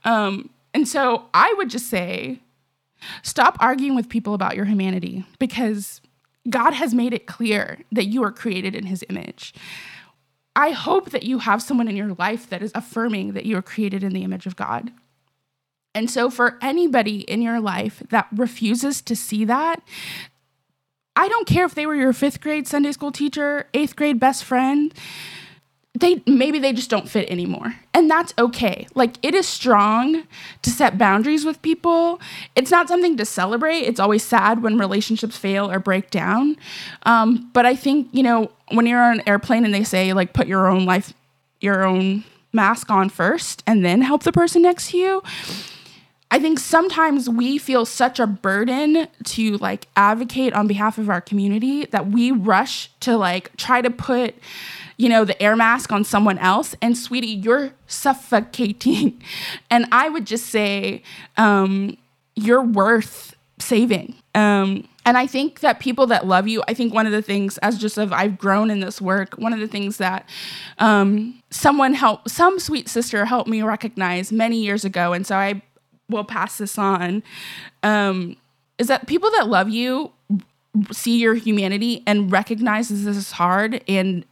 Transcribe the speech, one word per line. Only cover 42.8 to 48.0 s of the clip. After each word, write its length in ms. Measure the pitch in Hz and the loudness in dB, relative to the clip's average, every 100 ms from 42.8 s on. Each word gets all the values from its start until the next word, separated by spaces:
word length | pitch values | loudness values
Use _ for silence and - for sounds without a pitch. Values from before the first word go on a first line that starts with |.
| - | 0
on 200 | 196 190 | 2 2
first 560 | - 180 330 - - - | 0 0 0 -4 -6 2
and 180 | 220 | 4
then 160 | 175 196 | 4 4
help 220 | 262 294 | 4 2
the 100 | 339 | 2
person 300 | 339 339 339 | 2 4 6
next 280 | 349 349 - | 4 4 -2
to 60 | 359 | 0
you," 260 | 370 381 - - - - - - - - _ _ _ | 0 -2 -4 -12 -12 -12 -14 -20 -20 -20 _ _ _
I 80 | 254 | 0
think 220 | 311 320 | 2 0
sometimes 680 | - 330 370 339 320 285 247 | 2 2 2 2 2 2 0
we 300 | 226 247 285 | 0 0 -2
feel 260 | - 254 | 0 0
such 360 | 226 - | 0 0